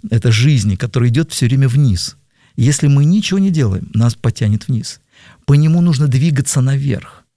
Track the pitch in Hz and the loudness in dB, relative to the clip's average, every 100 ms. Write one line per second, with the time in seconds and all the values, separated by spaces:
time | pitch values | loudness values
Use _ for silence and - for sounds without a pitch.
0 | 214 117 120 110 135 139 104 95 120 127 | -2 -2 0 2 2 2 0 -4 -4 -2
1 | 123 120 165 - 123 135 135 127 139 92 | 0 0 -2 -2 0 2 2 2 2 0
2 | - - _ _ _ - 120 147 147 139 | -4 -14 _ _ _ -2 0 2 2 2
3 | 147 202 208 190 196 160 120 92 - 107 | 2 2 0 -2 0 0 -2 -2 -4 -2
4 | 120 - 117 - 104 104 - 113 95 - | 0 0 -4 -2 -2 -2 -2 -6 -6 -16
5 | _ _ - - - 143 156 170 175 139 | _ _ -20 -14 0 2 4 2 2 2
6 | 147 123 165 135 - 143 131 139 139 101 | 0 0 0 0 -2 -2 0 -2 -2 -6
7 | - - _ | -8 -20 _